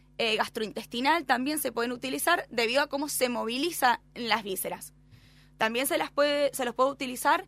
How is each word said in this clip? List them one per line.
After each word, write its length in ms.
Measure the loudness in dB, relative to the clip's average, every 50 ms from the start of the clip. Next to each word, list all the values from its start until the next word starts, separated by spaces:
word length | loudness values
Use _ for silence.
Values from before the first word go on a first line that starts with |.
| _ _ _ -2
eh, 180 | -2 0 2
gastrointestinal, 880 | 0 0 -2 -4 -6 -6 -6 -6 -8 -10 -8 -6 -2 0 2 2 2 2
también 340 | 0 0 0 0 -2 -2 -2
se 140 | -2 -4 -2
pueden 200 | -2 -2 -2 -4
utilizar 540 | -6 -6 -6 -4 -2 0 2 0 0 0 -4
debido 320 | -2 0 0 2 2 2 0
a 60 | 0
cómo 200 | 0 -4 -4 -4
se 220 | -2 0 0 0
movilizan 680 | 0 -2 -4 -4 -2 -2 -2 -2 0 2 4 4 2 2 _ _ -12
las 280 | -8 -4 -2 -2 -2 -2
vísceras. 500 | -4 -6 -6 -6 -6 -8 -10 -12 -16 -20 _ _ _ -20 -20 -20 -20 -20 -20 -20 _ _
También 300 | -2 0 0 0 0 0
se 100 | 0 0 0
las 120 | -2 0
puede, 400 | 2 2 4 4 4 4 2 0 0
se 140 | -2 -4
los 80 | -2 2
puede 160 | 2 2 2
utilizar 560 | 2 0 -6 -6 -4 0 2 4 4 2 2